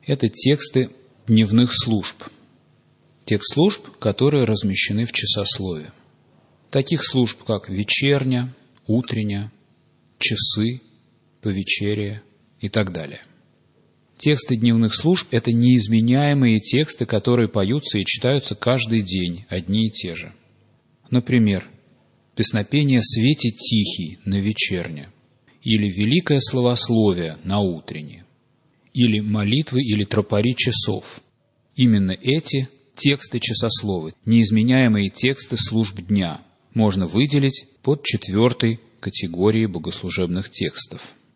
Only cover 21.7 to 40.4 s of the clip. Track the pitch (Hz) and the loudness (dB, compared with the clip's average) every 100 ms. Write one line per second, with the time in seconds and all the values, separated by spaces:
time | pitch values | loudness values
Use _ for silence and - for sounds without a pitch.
21.7 | - _ _ _ _ _ - 107 113 101 | -20 _ _ _ _ _ -2 -2 0 0
22.7 | 143 143 127 110 117 117 151 123 - - | 0 4 2 2 2 2 2 0 -2 0
23.7 | 110 98 - 80 - 101 98 98 107 - | 0 0 -4 -8 -10 -4 -2 -2 -2 -2
24.7 | 92 85 76 69 _ _ _ _ _ - | -4 -6 -12 -16 _ _ _ _ _ -2
25.7 | 110 104 92 104 160 175 143 - 131 123 | 0 0 -2 0 0 2 0 2 0 0
26.7 | 123 - 113 107 87 82 78 82 101 98 | 0 2 4 4 2 -4 -8 -4 -2 0
27.7 | 82 - 80 76 - - _ _ _ _ | -4 -10 -14 -14 -18 -20 _ _ _ _
28.7 | _ _ - 120 107 107 107 104 127 156 | _ _ 2 2 2 0 -2 0 0 0
29.7 | 127 131 104 101 - 101 104 113 123 - | -2 0 -2 0 -2 0 0 0 0 -2
30.7 | - - 95 - - _ _ _ _ _ | 0 -2 -4 -8 -20 _ _ _ _ _
31.7 | - 123 107 95 92 123 151 160 139 131 | 0 4 4 2 -2 -2 -2 -2 -4 -4
32.7 | _ _ - 143 139 - 120 - 113 117 | _ _ -2 0 0 -4 -6 -4 -2 -2
33.7 | - 104 92 80 - - 113 107 110 117 | -2 -2 -4 -6 -10 2 4 4 2 2
34.7 | 131 127 107 98 - 127 135 - 117 - | 4 4 2 0 -2 -2 -2 -6 -4 -2
35.7 | 110 107 98 90 101 87 73 - _ _ | -2 -2 -6 -2 -2 -2 -6 -18 _ _
36.7 | 113 107 98 90 95 143 143 139 - - | 0 2 2 -2 0 0 2 0 -2 -14
37.7 | _ - 147 - 113 - 98 120 120 113 | _ -2 -2 -2 -4 -2 2 2 2 -2
38.7 | 113 _ _ - - 92 85 101 110 110 | -2 _ _ -10 -8 -8 0 2 2 -2
39.7 | 87 78 - 92 87 87 87 | -4 -8 -10 -8 -4 -2 -4